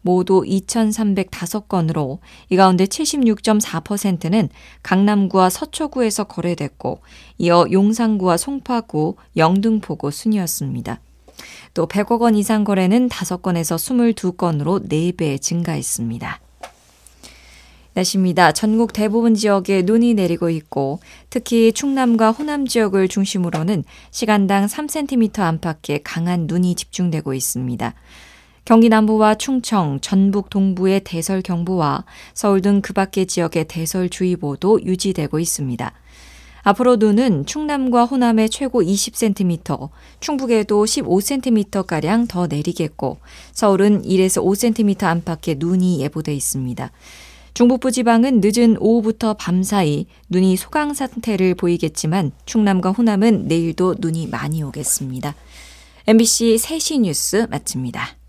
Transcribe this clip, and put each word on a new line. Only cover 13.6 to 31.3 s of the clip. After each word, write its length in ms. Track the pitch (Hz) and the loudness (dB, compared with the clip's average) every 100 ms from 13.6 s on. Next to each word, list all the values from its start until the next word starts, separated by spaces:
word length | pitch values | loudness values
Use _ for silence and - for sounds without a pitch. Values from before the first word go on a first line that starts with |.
| 160 165 | -2 -4
스물두 540 | - 247 233 220 185 | -2 0 2 0 -4
건으로 460 | 180 175 151 147 190 - | -2 -2 0 -2 -2 -2
네 240 | 156 175 | -2 -2
배 260 | 180 156 139 | -2 -4 -4
증가했습니다. 1000 | - 170 170 151 135 - 117 117 - - _ _ - _ _ _ - _ - - - - - - _ | -4 -4 -4 -6 -6 -6 -6 -6 -10 -12 _ _ -20 _ _ _ -20 _ -20 -20 -20 -20 -20 -20 _
날씨입니다. 580 | - 185 196 185 175 170 | -4 -2 0 0 4 4
전국 400 | 156 214 220 226 | 4 0 2 0
대부분 420 | - 214 220 233 | 0 0 2 2
지역에 480 | 214 214 196 190 196 | 2 2 0 2 0
눈이 320 | 180 226 240 | 2 2 4
내리고 360 | 214 180 170 170 | 2 0 0 -2
있고 500 | 160 - 139 139 160 - - _ | -2 -6 -4 -4 -6 -12 -20 _
특히 420 | 240 - 233 226 | -8 0 4 4
충남과 600 | 220 277 269 247 226 220 | 4 -2 0 2 4 2
호남 340 | 226 302 294 262 | 0 -4 -4 -2
지역을 420 | 240 208 190 185 | 0 2 2 0
중심으로는 760 | 196 196 190 170 160 170 196 - - - | 0 -2 -2 -2 -2 -2 -2 -4 -16 -16
시간당 580 | - 214 208 190 196 208 | -6 0 2 4 2 0
삼 180 | - 302 | -4 -6
센티미터 560 | 320 285 262 220 214 | -6 -2 0 0 0
안팎의 600 | 175 160 170 156 - 147 | -2 -2 -6 -8 -6 -6
강한 420 | - 165 170 180 156 | -6 -4 -2 -2 -2
눈이 280 | 170 180 | 0 0
집중되고 580 | 170 - - 180 156 156 | -2 -8 -4 -2 -2 -4
있습니다. 600 | 131 131 120 127 117 117 - - - - - _ _ - | -6 -6 -6 -6 -6 -8 -10 -20 -20 -20 -20 _ _ 2
경기 220 | 226 233 | 6 6
남부와 460 | 220 214 220 214 214 | 4 4 4 2 2
충청, 640 | - 262 - 214 156 139 | -2 -4 0 0 0 -4
전북 500 | - 190 196 202 190 | 0 2 2 2 -2
동부에 500 | 202 190 185 190 196 | 0 0 0 0 0
대설경보와 1040 | 190 165 160 | -2 -6 -4